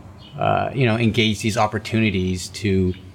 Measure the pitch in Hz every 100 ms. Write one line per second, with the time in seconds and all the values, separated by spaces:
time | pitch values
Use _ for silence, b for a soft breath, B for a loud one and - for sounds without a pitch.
0 | - - - - 104 98 98 135 120 110
1 | 117 113 110 101 117 113 107 107 - 110
2 | 110 95 92 92 - - 104 95 90 90
3 | -